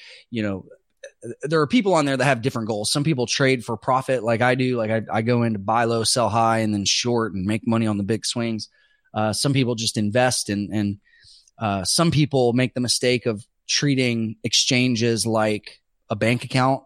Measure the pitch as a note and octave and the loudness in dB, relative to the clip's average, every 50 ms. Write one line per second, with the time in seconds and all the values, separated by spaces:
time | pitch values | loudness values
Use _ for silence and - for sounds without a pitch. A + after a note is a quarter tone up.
0 | - - - - - _ A#2+ A2+ G#2+ G2+ G2 F#2 - - - - _ _ _ _ | -20 -20 -20 -20 -18 _ -6 -4 -4 -4 -4 -6 -10 -14 -20 -20 _ _ _ _
1 | - - - _ - A#2+ A#2 - - D3 E3 D#3+ D3 - - B3+ G3 G3 F3+ D#3+ | -20 -20 -20 _ -16 -16 -12 -10 -6 -2 0 0 2 2 2 2 2 4 2 2
2 | C#3+ C#3 C3+ B2+ B2+ C#3+ C3 A#2 G#2+ C3+ - A#2+ A2 G#2 A2 G#2 A2 - - D3 | 2 2 0 2 2 2 2 0 0 -2 -4 -2 -4 -4 -4 -4 -4 -2 -2 0
3 | C#3 D#3+ D3+ B2+ A#2+ - - - C#3 C3 C3 A#2+ G#2+ - A2+ - - C3+ B2+ C3 | 0 0 0 0 -2 -2 0 0 2 2 2 0 -2 -6 -8 -4 -2 0 0 0
4 | - - C3 A#2+ G2+ A#2 A#2 G#2+ B2 B2+ B2+ B2+ B2+ B2+ B2 A#2 A2 G#2+ A2 A2+ | 0 0 -2 -2 0 0 0 2 2 2 2 2 0 0 0 0 0 0 0 -2
5 | G#2 - F2+ A2+ A2+ A#2+ B2 A#2+ A#2 A#2 A2 G2 G2 G#2+ A2 A#2+ A#2+ A2+ A#2 A2+ | -2 -2 -2 -2 0 2 2 2 2 0 -2 -2 -2 0 0 2 2 2 0 0
6 | G#2+ - - B2+ A2+ G2+ G#2+ A#2 A2+ A2+ A2+ A2+ A2 G#2+ G#2 G2+ G2 - - - | 0 0 0 2 0 2 2 2 2 2 2 2 2 0 0 0 0 0 -2 0
7 | - A#2+ A#2+ A#2 A2+ G2+ F2+ F#2+ F2+ G#2 A2 A2+ - A#2 A2+ A#2 A2+ G#2+ G#2 G2+ | 0 0 0 0 0 -2 -4 -4 -2 -2 -2 -2 0 0 0 2 2 0 0 -2
8 | G2+ G2 A2+ G#2 - - - A#2+ A#2 A2+ A2 G#2+ - - _ _ _ _ _ _ | -2 -2 -2 -2 -4 -6 -6 -4 -4 -4 -4 -6 -8 -12 _ _ _ _ _ _
9 | _ _ - G#2+ G#2+ G#2+ G#2 - - C#3+ C3 C3+ B2 A#2 B2 A2 A2+ G#2 - A#2 | _ _ -4 -2 -2 -2 0 0 0 0 2 2 0 0 -2 -2 -4 -4 -2 -2
10 | G#2 G#2 G#2 B2 B2+ B2+ A#2+ - - - G2+ G2+ G#2 F2 G2 G#2+ G2+ G2+ G2+ - | -2 0 2 2 2 2 2 -2 -4 -4 -4 -4 -4 -2 -2 -2 -2 -2 -4 -6
11 | _ _ _ _ - - - - _ _ _ - A#2 G#2 G2 G2 F2+ - - - | _ _ _ _ -20 -20 -20 -20 _ _ _ -6 -4 -2 -2 -2 -2 -2 0 2
12 | E3 E3+ C#3+ D3+ D3+ - - C3 B2 A#2+ A#2 B2+ B2+ B2 - B2+ B2 A#2 - - | 2 2 2 2 2 2 2 2 2 4 4 2 0 0 -2 -4 -2 -2 -2 0
13 | C3 B2 B2+ A#2+ - A#2+ G#2+ G2+ - _ _ _ _ - - - D3 C#3+ C3+ C3 | 0 0 0 0 0 -2 -4 -4 -8 _ _ _ _ -4 -2 0 0 2 2 2
14 | B2+ A#2+ A#2 A2+ A2+ A2 A2 - - A2+ - - - - C3+ B2 B2+ B2+ A#2+ G#2+ | 2 0 0 0 -2 -4 -6 -6 -6 -2 0 0 2 2 2 2 2 2 2 2
15 | A#2+ A#2 A#2 G#2+ G2 A2+ A2 A2 G#2+ G#2+ G#2+ G2+ - - - - _ _ _ _ | 2 0 0 0 0 0 0 2 2 0 0 -2 -6 -12 -20 -20 _ _ _ _
16 | _ - A2 G2+ A2 A2+ B2 A#2+ - A#2+ - C3 B2+ C3+ C3+ B2+ - | _ -8 -4 0 0 2 2 0 -2 -2 0 2 2 2 2 0 -2